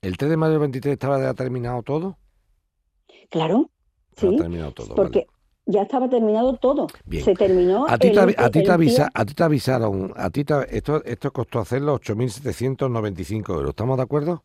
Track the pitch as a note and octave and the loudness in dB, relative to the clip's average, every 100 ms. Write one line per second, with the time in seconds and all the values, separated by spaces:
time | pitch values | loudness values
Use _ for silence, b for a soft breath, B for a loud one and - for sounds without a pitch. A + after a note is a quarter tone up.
0 | F#2 F#2 C#3 D#3+ D#3+ D#3 D3 B2+ C#3 C#3 | -6 -4 -2 0 2 2 0 -2 -4 -2
1 | C3 C#3 C3 B2+ C3 B2+ A#2+ B2 A#2+ C#3+ | -2 -2 -2 -4 -6 -6 -6 -6 -4 -4
2 | F#3 F#3 _ _ _ _ _ _ _ _ | -4 -12 _ _ _ _ _ _ _ _
3 | _ b b E3+ D#3+ G#3 D#4+ _ _ _ | _ b b -4 0 2 0 _ _ _
4 | _ - F#3+ A3+ E2+ A#2+ C#2+ - G#1 G#2 | _ -2 0 2 0 -4 -8 -10 -6 -2
5 | F#3+ - - _ _ _ - G3 G3 C4+ | 0 0 -4 _ _ _ -2 -2 0 -2
6 | B3 B3 A3 G#3+ B3 B3 B3 C#4+ D#4+ - | 0 0 2 2 0 0 0 0 -2 -8
7 | - E2 C#3+ F3+ G3 F#3 F3+ G3 D4+ A#2 | -8 -2 0 2 4 4 4 2 2 4
8 | F#3+ G3+ F#3+ - A#3 G#3+ G3 F3+ D#3 - | 6 6 4 4 2 4 4 4 6 4
9 | D3 A2+ A2+ - E3+ D3 - C3 A2 G2 | 2 0 -4 0 2 2 0 0 0 -2
10 | F#2+ G2+ F#2 C#3 C#3+ D3 B2+ - - D3+ | -4 -4 -4 -4 0 0 0 -4 -2 -2
11 | - A#2+ C#3 - A#2+ A#2+ G#2 B2 C#3+ C3+ | -2 -6 -6 -4 -4 -4 -2 -2 0 -2
12 | - G#2 B2 A2 C#3 F2+ B2+ C3+ C3+ A#2 | -2 -4 -4 -4 -8 -4 -4 -2 -2 -2
13 | G#2+ F2+ F2+ A2 G2 E2+ C#2 D#2 A#2 C3 | -4 -6 -6 -6 -4 -4 -4 -4 -2 -2
14 | B2+ D3 D3 E3+ | -2 -2 -2 -6